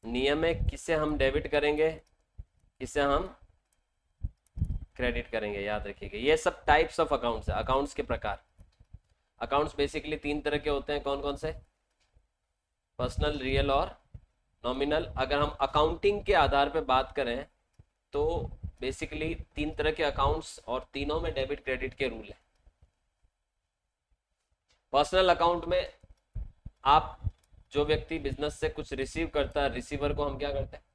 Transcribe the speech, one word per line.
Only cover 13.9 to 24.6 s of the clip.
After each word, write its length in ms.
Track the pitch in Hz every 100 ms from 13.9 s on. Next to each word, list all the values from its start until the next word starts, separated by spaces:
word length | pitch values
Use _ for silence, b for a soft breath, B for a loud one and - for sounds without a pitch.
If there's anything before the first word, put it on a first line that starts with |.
| - _ - _ _ _ _
nominal। 420 | 120 131 143 151 170 -
अगर 200 | 131 143
हम 180 | 147 -
accounting 640 | 139 147 156 165 202 208
के 100 | 208
आधार 360 | 190 139 139 143
पे 100 | 156 143
बात 200 | 127 135 -
करें 300 | 127 120 143 _ _ _ - _ _
तो 380 | 143 151 165 117 - - -
basically 520 | 127 147 160 151 156 170 -
तीन 200 | - 147
तरह 180 | 151 156
के 100 | 156
accounts 560 | 151 139 139 156 160 - -
और 220 | 127 -
तीनों 280 | 139 143 156
में 120 | 165
debit 300 | 143 131 143
credit 300 | - 127 131
के 140 | - 135
rule 160 | 113
है। 140 | 104 - _ _ - _ _ _ _ _ _ _ _ _ _ _ _ _ _ _ _ _ _ _